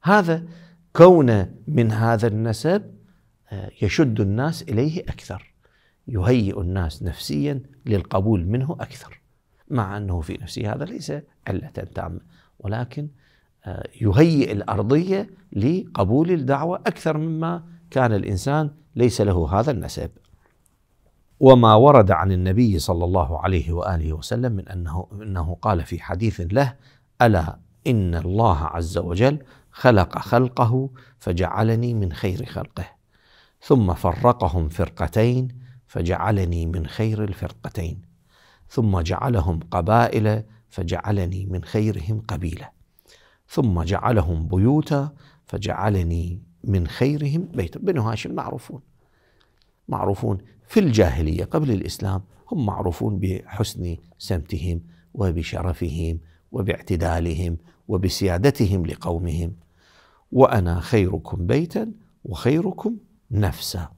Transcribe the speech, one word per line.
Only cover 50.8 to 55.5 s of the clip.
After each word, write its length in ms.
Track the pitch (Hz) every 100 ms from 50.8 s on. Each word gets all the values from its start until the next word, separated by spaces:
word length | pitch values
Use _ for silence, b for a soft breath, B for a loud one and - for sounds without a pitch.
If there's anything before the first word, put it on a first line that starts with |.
| 185 110 90 65 78 80
قبل 280 | - - 147
الإسلام، 500 | 104 - - 101 95 - b b
هم 140 | 208 107
معروفون 540 | 95 98 85 110 98
بحسن 800 | 95 92 - 95 - - 87 82 - _
سمتهم 640 | - 92 71 92 87 85 - b b
وبشرفهم 1080 | - 98 85 80